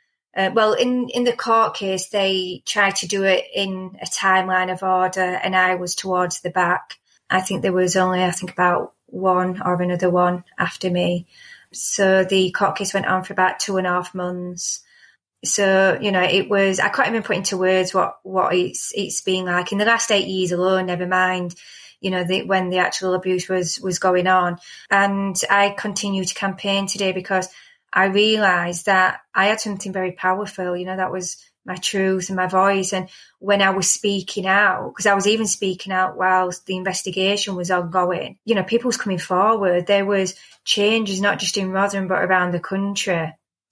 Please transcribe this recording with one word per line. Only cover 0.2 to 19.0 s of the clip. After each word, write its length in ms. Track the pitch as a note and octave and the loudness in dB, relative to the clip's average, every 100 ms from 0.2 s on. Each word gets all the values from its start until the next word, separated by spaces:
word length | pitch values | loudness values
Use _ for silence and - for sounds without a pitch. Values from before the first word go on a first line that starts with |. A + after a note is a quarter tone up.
| _ G3+ | _ -2
uh, 140 | F#3+ | 0
well, 200 | G#3+ G#3+ | 4 2
in, 340 | - B3 B3+ A#3+ | 4 2 0 -2
in 160 | B3 | 0
the 80 | A#3+ | 0
court 420 | A#3 A#3 A3+ A3 | 0 2 2 2
case, 360 | - G3 F#3+ - | 0 -4 -2 -2
they 520 | G3+ F#3+ F#3+ F3+ F3+ | 0 0 0 -2 -8
tried 300 | - G#3 G3 F#3+ | -6 0 0 0
to 120 | F3 | -4
do 160 | G3+ | 0
it 220 | F#3+ F3+ - | 4 2 2
in 460 | G3 G3 F#3 F#3 G3 | -4 -4 -4 -10 -12
a 60 | - | -8
timeline 640 | - G3 F#3+ F#3 F#3 F3+ | 0 4 4 4 0 0
of 120 | F#3 | -2
order, 360 | F#3+ F#3 F#3 F#3 | 0 2 2 2
and 360 | F3+ F#3 F#3 F#3 | 0 0 0 2
I 180 | F#3 | 2
was 220 | F3+ F3+ - | 2 -2 -6
towards 460 | F#3+ F3+ F3 - | -2 0 0 -2
the 80 | F3 | -4
back. 500 | F#3 F3 F#3 - - _ _ - | 0 0 0 -4 -20 _ _ -4
I 120 | F#3 | -2
think 220 | F#3 F#3+ | -2 -2
there 100 | F#3+ | 0
was 240 | F#3 F3+ F#3+ | 2 2 2
only, 260 | F#3 F3+ | 2 2
I 80 | F3+ | 0
think, 220 | F3 F#3 | -2 -8
about 420 | F#3 F3+ F3 - _ _ | 0 2 2 -2 _ _
one 540 | F#3 F#3 F3+ F#3 F3+ | -4 0 2 0 -2
or 220 | F3+ F3 | -2 0
another 280 | F3+ F3+ F#3 | 0 0 2
one 340 | F3+ F3+ F3+ - - | 2 2 0 -8 -10
after 320 | E3 - F#3 | -10 -6 -2
me. 380 | F3 F3 F3 - - - - _ | 0 0 -2 -6 -20 -20 -20 _
So 500 | - - - F#3+ F#3+ | -8 -6 0 4 4
the 300 | F#3 F#3+ F#3 | 4 2 2
court 240 | - G3+ - | 2 -2 0
case 180 | G3 | -4
went 120 | G3 F#3 | -2 0
on 180 | F#3 | -2
for 80 | F#3 | -2
about 260 | F#3+ F#3 - | 0 0 0
two 200 | - F#3+ | -2 -2
and 80 | F#3 | 0
a 20 | |
half 240 | F3+ F3 | -2 -4
months. 680 | F#3 F3+ F3+ F3+ F3 - - _ _ _ _ _ _ | -6 -6 -6 -8 -10 -8 -10 _ _ _ _ _ _
So, 540 | - - G3 F#3+ F#3+ - | -4 0 2 4 4 2
you 120 | G#3 | 0
know, 100 | F#3+ | 0
it 260 | F3+ G3 - | 2 0 0
was, 300 | G3+ G3 F#3 | 2 2 2
I 100 | G#3 | 0
can't 200 | C4+ C4 | 0 0
even 160 | A3+ | 0
put 120 | - G3 | -2 -4
into 200 | D#3+ F#3 | -2 0
words 360 | F#3 F#3 F#3 | 2 2 2
what, 260 | F#3+ E3+ - | 0 -2 -4
what 320 | F#3+ F#3+ - | -6 -2 0
it's, 380 | F3+ F3+ - - | 0 -2 -4 -8
it's 280 | - | -6